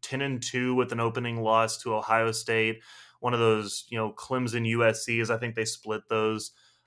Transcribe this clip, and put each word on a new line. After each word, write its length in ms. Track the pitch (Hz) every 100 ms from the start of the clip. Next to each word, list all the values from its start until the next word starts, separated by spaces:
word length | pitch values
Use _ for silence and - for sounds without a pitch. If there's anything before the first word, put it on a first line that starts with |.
ten 200 | - 135
and 220 | 139 127
two 320 | - 127 127 127
with 160 | 123
an 80 | 117
opening 420 | 117 123 120 117
loss 360 | 110 113 113 -
to 120 | 117 107
Ohio 380 | 110 113 113
State, 480 | 110 - 113 110 110 - - - -
one 120 | 123
of 60 | 120
those, 460 | 113 110 101 - -
you 80 | 117
know, 140 | 110
Clemson 560 | - - 127 123 117 113
U 160 | 117
S 220 | 113 113 -
Cs. 240 | 117 113
I 80 | 117
think 180 | 120 113
they 80 |
split 380 | 110 - 107 107 -
those. 420 | 110 110 110 - _ _ _